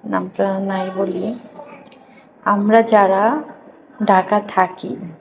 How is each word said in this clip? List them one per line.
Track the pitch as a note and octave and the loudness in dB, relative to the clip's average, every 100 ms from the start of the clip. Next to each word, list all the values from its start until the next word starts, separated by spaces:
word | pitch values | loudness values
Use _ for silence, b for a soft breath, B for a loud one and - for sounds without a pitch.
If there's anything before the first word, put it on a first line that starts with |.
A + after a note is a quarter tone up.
| G#3+ | -4
নামটা | G3 F#3 F3+ G3 F#3+ | -4 -4 -2 -2 -2
নাই | G3 F#3+ F#3+ F#3+ | -4 -4 -6 -4
বলি। | G3 F3+ G3+ B3 - - - - - B B B B _ - | -4 -4 -6 -8 -14 -20 -20 -20 -20 B B B B _ -2
আমরা | G3+ G3+ A3 | 0 4 4
যারা | A3+ G#3+ G3 F#3+ G#3+ D4+ D4+ - - - _ - G#3+ | 6 4 4 4 2 0 -8 -18 -20 -20 _ -6 2
ঢাকা | F#3+ F#3 G#3 G3+ | 2 4 -2 0
থাকি | - F3+ - F3+ - F3 E3 | 0 0 -2 -12 -10 -12 -18